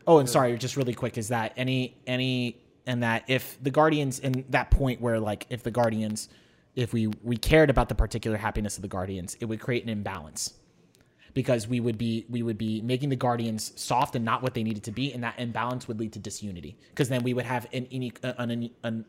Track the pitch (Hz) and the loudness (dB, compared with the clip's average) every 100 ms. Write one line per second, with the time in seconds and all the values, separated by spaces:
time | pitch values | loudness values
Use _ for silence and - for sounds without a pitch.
0 | - 165 131 147 123 117 123 139 123 113 | 8 8 8 4 4 2 -2 -2 -2 -2
1 | 120 120 107 120 110 - 127 131 127 - | -4 -4 -2 -2 -2 -2 0 0 -2 -6
2 | - 127 131 127 123 - _ _ - 123 | -4 -2 0 0 -2 -6 _ _ -4 0
3 | 120 113 - 131 - - 139 139 156 151 | 2 0 0 -2 -2 -6 0 4 6 4
4 | 139 127 135 127 131 131 - - 135 120 | 0 -2 -2 -2 0 0 4 4 4 0
5 | 120 113 107 101 - 120 120 113 117 110 | 0 0 0 -4 -6 -6 -2 2 2 2
6 | 110 107 - - _ _ _ - 120 117 | -2 -4 -8 -16 _ _ _ -4 -2 0
7 | 110 - 117 120 - 156 151 131 117 107 | 0 -2 -2 -2 6 8 8 6 2 2
8 | 110 113 117 107 107 107 104 - 98 98 | 0 0 -2 -2 -2 -2 -4 -4 -6 -4
9 | 92 95 87 - 113 110 - 120 113 107 | -4 -6 -8 -8 -6 -6 -2 -2 -2 -4
10 | 98 95 78 - - - _ _ _ _ | -4 -8 -10 -8 -10 -10 _ _ _ _
11 | _ _ - - 127 120 107 123 117 110 | _ _ -8 -2 2 2 2 0 0 0
12 | 117 113 107 120 117 110 110 110 117 127 | 0 -2 -4 -4 -2 -2 -2 -2 -2 0
13 | 143 127 127 120 113 110 - - - 123 | 0 0 0 0 -2 -4 -6 -8 -2 0
14 | 123 131 113 123 127 127 110 107 110 107 | 0 0 -2 0 -2 -2 -2 -4 -6 -6
15 | 139 123 117 117 120 110 117 127 - 110 | -4 -4 -6 -6 -4 -2 -2 -4 -6 -6
16 | 113 107 101 - 104 87 73 - - - | -6 -6 -10 -10 -10 -10 -12 -16 -6 0
17 | 139 131 123 123 120 127 120 131 127 131 | 0 0 0 -2 -2 -4 -4 -6 -6 -6
18 | 127 - 127 123 120 117 117 - 117 113 | -6 -6 -6 -4 -4 -4 -6 -6 -6 -6